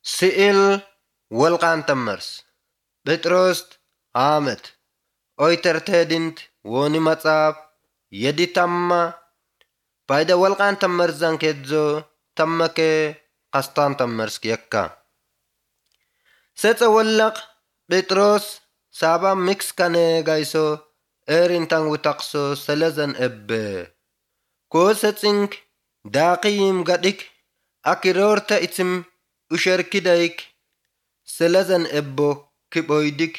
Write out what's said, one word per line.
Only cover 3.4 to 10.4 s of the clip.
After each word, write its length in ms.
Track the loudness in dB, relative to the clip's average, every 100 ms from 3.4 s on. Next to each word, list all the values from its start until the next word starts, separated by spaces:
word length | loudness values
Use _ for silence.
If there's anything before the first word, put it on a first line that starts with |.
| 2 0 -8 _ _ _ _
አመት። 480 | 0 2 2 -2 -6 -14 _ _ _ _ _ _ 0
ኦይተርቴድንት 1000 | 2 2 0 -2 0 0 2 0 -2 -8 -20 _
ወኒ 300 | -6 -2 0 2
መጻፍ 560 | 0 0 2 2 2 -2 -18 _ _ _ _
የዲታማ 760 | -4 -2 0 -2 0 0 0 0 0 0 -6 _ _ _ _ _ _ _ _ -2
ባይደ 220 | -2 2
ወልቃን 400 | 2